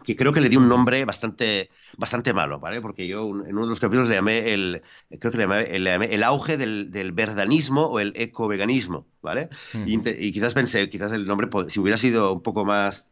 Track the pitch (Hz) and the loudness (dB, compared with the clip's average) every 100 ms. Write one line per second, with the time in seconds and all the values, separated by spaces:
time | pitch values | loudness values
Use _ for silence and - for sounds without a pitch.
0 | - 110 135 156 127 131 123 123 123 131 | -6 0 2 4 6 8 8 6 4 2
1 | 123 - 113 87 113 101 92 _ - - | 0 -4 -6 -2 0 0 -4 _ -20 -8
2 | - 120 123 95 73 71 78 117 110 98 | -6 -2 -2 0 -2 -4 -8 -8 -8 -8
3 | 90 101 110 101 - 101 113 113 107 123 | -8 -6 -6 -6 -6 -4 -2 0 2 4
4 | 117 98 101 113 113 101 92 87 - - | 4 2 2 2 0 0 -2 -4 -10 -20
5 | _ - 117 117 98 101 110 92 92 90 | _ -8 -4 0 2 2 0 -2 0 0
6 | 113 104 117 139 147 151 113 104 98 98 | 0 2 2 2 0 -2 -2 -4 -6 -6
7 | 95 87 110 101 101 156 127 139 156 113 | -4 -2 -2 -2 2 2 2 2 2 0
8 | 101 - 117 - 110 101 104 131 92 78 | -2 -4 -6 -4 -4 -2 0 0 -2 -8
9 | - _ 78 113 - - - 110 104 110 | -10 _ -6 -6 -6 -12 -12 -6 -2 0
10 | 120 98 101 95 113 135 123 107 98 92 | -2 -4 -4 -2 -2 0 0 0 0 -2
11 | 104 110 98 101 104 101 85 101 95 113 | -4 -4 -2 -2 0 -2 -2 0 0 2
12 | 127 113 98 90 110 104 101 104 101 - | 2 2 2 0 -4 -2 0 0 0 -4
13 | - | -12